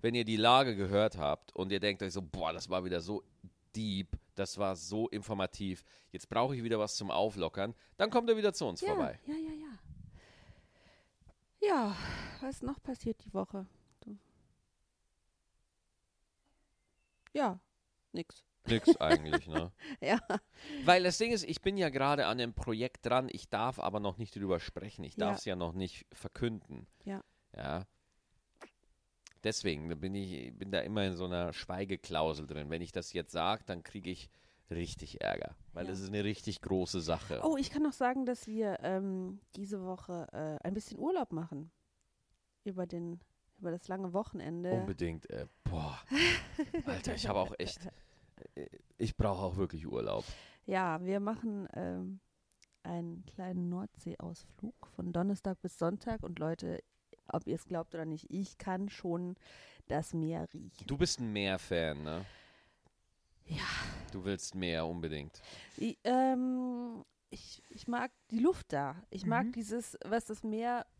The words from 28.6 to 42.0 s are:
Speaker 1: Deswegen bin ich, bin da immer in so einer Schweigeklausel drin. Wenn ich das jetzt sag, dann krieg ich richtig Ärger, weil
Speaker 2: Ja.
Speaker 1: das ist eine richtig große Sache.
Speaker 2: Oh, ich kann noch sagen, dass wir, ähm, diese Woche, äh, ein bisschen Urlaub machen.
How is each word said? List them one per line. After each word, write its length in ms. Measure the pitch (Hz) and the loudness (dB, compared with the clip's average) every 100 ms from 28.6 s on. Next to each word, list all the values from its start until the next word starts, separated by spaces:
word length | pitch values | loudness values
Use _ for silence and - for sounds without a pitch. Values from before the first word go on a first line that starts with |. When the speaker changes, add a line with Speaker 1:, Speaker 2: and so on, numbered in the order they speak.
| - _ _ _ _ _ - _ | -20 _ _ _ _ _ -20 _
Speaker 1:
Deswegen 560 | 107 110 98 76 80 80 | -2 0 0 -2 -2 -4
bin 140 | 92 | -2
ich, 420 | 98 95 80 62 57 | -4 -4 -6 -10 -10
bin 160 | 98 | -2
da 100 | 92 | -2
immer 220 | 58 107 98 | 0 0 0
in 100 | 87 | 0
so 100 | 90 | -2
einer 260 | 90 87 | 0 -2
Schweigeklausel 920 | 82 - 92 101 95 - 80 80 76 76 | -4 -6 -4 -2 -4 -2 2 2 2 -4
drin. 240 | 73 73 | -6 -4
Wenn 140 | 82 | -4
ich 80 | 87 | -4
das 200 | 92 85 | -6 -4
jetzt 180 | 90 76 | -4 -4
sag, 340 | 85 87 110 - | 0 0 0 -4
dann 160 | 87 | -8
krieg 220 | - 104 87 | -8 -10 -6
ich 240 | 87 - _ _ _ _ | -8 -10 _ _ _ _
richtig 500 | 85 85 - - - | -4 -4 -6 -12 -4
Ärger, 340 | 50 50 - - - | -2 -2 -4 -10 -14
weil 120 | 85 92 | -8 -6
Speaker 2:
Ja. 60 | |
Speaker 1:
das 80 | 95 | -4
ist 100 | 95 | -2
eine 140 | 104 | 0
richtig 380 | 104 104 - 95 | 0 0 -4 -6
große 400 | - 95 90 95 | 0 2 2 0
Sache. 400 | 80 82 - 65 | 2 0 0 0
Speaker 2:
Oh, 140 | 320 294 | 2 2
ich 140 | 277 | 0
kann 100 | 285 | 2
noch 100 | 302 | 0
sagen, 320 | - 247 262 247 | 2 0 2 0
dass 180 | 247 - | -2 -4
wir, 300 | 220 214 190 | 0 0 0
ähm, 560 | 160 190 196 190 185 196 _ - | 0 0 0 -2 -4 -8 _ -12
diese 280 | 196 202 | -6 -6
Woche, 440 | 185 185 - 175 160 - 156 151 | -6 -8 -6 -8 -6 -6 -4 -4
äh, 60 | - | -2
ein 80 | 202 | -4
bisschen 240 | - 214 | -4 -4
Urlaub 320 | 285 370 254 | 0 0 0
machen. 400 | 165 165 139 160 _ _ _ | -2 -4 -8 -10 _ _ _